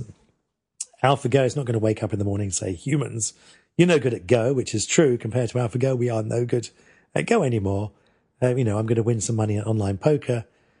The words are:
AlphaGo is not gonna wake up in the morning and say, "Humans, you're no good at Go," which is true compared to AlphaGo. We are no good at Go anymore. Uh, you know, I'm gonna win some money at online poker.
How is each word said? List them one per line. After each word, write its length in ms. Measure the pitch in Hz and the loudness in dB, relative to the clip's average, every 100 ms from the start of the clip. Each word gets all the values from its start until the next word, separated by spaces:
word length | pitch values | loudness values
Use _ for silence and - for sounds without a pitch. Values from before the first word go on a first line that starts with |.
| 113 - _ _ _ _ _ - - _ | -10 -16 _ _ _ _ _ -16 -16 _
AlphaGo 440 | 127 139 127 139 131 | 2 2 2 2 2
is 100 | 147 | 0
not 80 | |
gonna 140 | 123 117 | -2 0
wake 240 | 110 107 | 0 0
up 100 | - | -2
in 60 | 101 | -2
the 80 | 101 | -2
morning 220 | 101 101 | -2 -4
and 60 | |
say, 180 | - 101 | -4 -6
"Humans, 580 | 92 143 147 117 113 110 - - - _ - | -6 -2 -2 -2 -6 -8 -8 -20 -20 _ 2
you're 120 | 175 | 4
no 100 | 156 | 4
good 160 | 127 | 2
at 120 | 107 87 | -2 2
Go," 260 | 120 117 | 2 4
which 220 | 135 110 | 0 -2
is 100 | 110 | -4
true 320 | - - 147 120 | 0 4 4 2
compared 340 | 110 123 117 | -2 -2 -2
to 80 | 127 | -2
AlphaGo. 380 | 120 127 135 127 | -2 0 0 0
We 140 | 120 | -2
are 120 | 113 | -2
no 220 | 110 117 | -2 -2
good 240 | 120 123 113 - _ _ _ | 0 -2 -4 -14 _ _ _
at 120 | - - | -4 0
Go 160 | 226 | 2
anymore. 480 | 139 117 98 98 104 - _ _ _ _ | 2 0 0 -2 -4 -10 _ _ _ _
Uh, 120 | 127 | 0
you 100 | 127 | 2
know, 140 | 117 104 | 0 0
I'm 80 | 113 | 0
gonna 160 | 117 | 0
win 200 | 110 113 | 0 -2
some 120 | - | -2
money 220 | 113 110 104 | 0 0 -2
at 100 | 107 | -2
online 300 | 110 98 95 | 0 0 0
poker. 480 | 151 147 - 120 - _ _ _ | 0 0 0 -4 -6 _ _ _